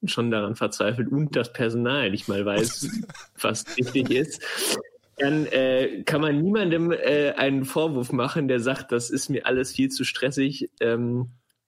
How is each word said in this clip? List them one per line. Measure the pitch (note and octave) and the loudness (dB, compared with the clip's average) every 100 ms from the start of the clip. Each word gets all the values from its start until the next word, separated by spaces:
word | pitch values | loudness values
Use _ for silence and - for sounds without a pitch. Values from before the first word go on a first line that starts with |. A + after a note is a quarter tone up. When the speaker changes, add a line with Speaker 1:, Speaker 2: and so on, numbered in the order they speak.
| G3 | -4
Speaker 1:
schon | - A#2 | 0 0
daran | A2 G2+ - | 0 -2 -2
verzweifelt | G#2 - G2+ A#2 A2+ | -2 2 0 2 0
und | C#3 D3+ C3 | 0 2 0
das | A#2+ | -2
Personal | - A#2 A#2 A#2+ C#3+ A2+ | -2 0 2 0 0 0
nicht | G2+ - | -2 -2
mal | G2 G#2 | -2 0
weiß, | G#2 A2+ - C#3 A3+ - - | 0 0 -2 -6 -6 -8 -14
Speaker 2:
<laughs> | - - | -20 -4
Speaker 1:
was | - A2 - - | -4 -2 -6 -4
richtig | B2 C3+ A#2+ | 0 0 2
ist, | B2 D#3+ - - - - - - - _ - | 0 0 -6 -8 -4 -2 -2 -6 -20 _ -2
dann, | C#3 D3+ D3+ | 0 2 2
äh, | C3 C3 B2+ C3+ F#2 | 2 4 4 2 -2
kann | - D3 | 0 2
man | D3+ D3 | 2 2
niemandem, | F3 G#3+ F#3 E3 E3+ | 2 2 2 2 2
äh, | E3 - D3 C#3+ | 2 2 4 2
einen | - C#3 C3+ C3+ | 2 2 2 0
Vorwurf | D#3+ D#3+ C3+ A#2+ | 0 0 0 -2
machen, | C3 C3+ E3 C3+ | 0 0 0 2
der | B2+ | 2
sagt, | A#2+ C3 - | 0 -2 -2
das | A#2+ A#2+ | -2 0
ist | C3+ - | -4 -2
mir | C3+ - | -2 0
alles | C3 C3 | 0 0
viel | - C3+ | 0 0
zu | C3 | 0
stressig, | B2+ - B2+ C#3+ C3+ D#3 - - | -4 -2 -2 0 -2 -2 -10 -2
ähm, | A#2 A#2 A#2+ B2 B2 - _ _ | 0 0 0 -2 -4 -10 _ _